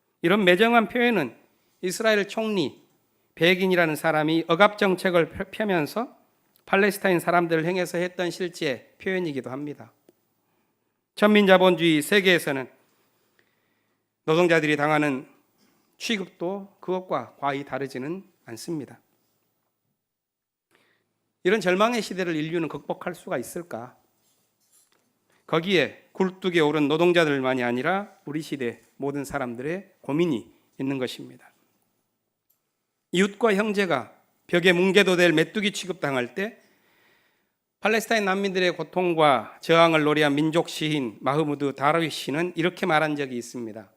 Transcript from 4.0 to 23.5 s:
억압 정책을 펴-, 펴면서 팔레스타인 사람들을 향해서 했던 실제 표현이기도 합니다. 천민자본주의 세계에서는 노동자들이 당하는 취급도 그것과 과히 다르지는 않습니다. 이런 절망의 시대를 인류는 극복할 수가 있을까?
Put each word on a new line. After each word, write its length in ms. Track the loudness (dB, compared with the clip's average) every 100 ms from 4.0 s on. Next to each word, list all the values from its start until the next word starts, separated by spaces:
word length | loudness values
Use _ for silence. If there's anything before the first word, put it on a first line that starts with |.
| 0 0 0 0 0
억압 300 | 4 4 4
정책을 520 | 0 0 0 2 0
펴-, 140 | -4 -10
펴면서 640 | -6 -2 0 -2 -6 -8 -12 _ _ _ _ -2
팔레스타인 540 | 0 2 0 0 0
사람들을 440 | 2 0 2 0
향해서 340 | -2 -2 -4 -4
했던 320 | -6 -4 -8
실제 600 | -6 -10 -6 -6 -6 -10 _
표현이기도 520 | -6 -4 -4 -6 -8
합니다. 420 | -10 -12 -14 -20 _ _ _ _ _ _ _ _ _ _ _ _
천민자본주의 880 | 0 4 6 6 6 6 4 2 2
세계에서는 680 | 2 2 4 2 0 -6 -8 _ _ _ _ _ _ _ _ _ _ _ _ _ _ _
노동자들이 520 | 0 2 4 4 2 0
당하는 500 | 2 2 0 -2 -8 _ _ _ _ _ _ _
취급도 800 | -6 -6 -6 -8 -8 -8 -12 _
그것과 560 | -8 -6 -4 -6 -8 -8
과히 260 | -6 -6
다르지는 580 | -8 -8 -8 -8 -10 -12 -14 _
않습니다. 560 | -18 -16 -10 -10 -10 -16 _ _ _ _ _ _ _ _ _ _ _ _ _ _ _ _ _ _ _ _ _ _ _ _
이런 160 | 0 2
절망의 420 | 2 2 2 0
시대를 340 | -4 -6 -4 -4
인류는 320 | -4 -4 -4
극복할 460 | -6 -8 -8 -8
수가 240 | -12 -8 -8
있을까? 580 | -8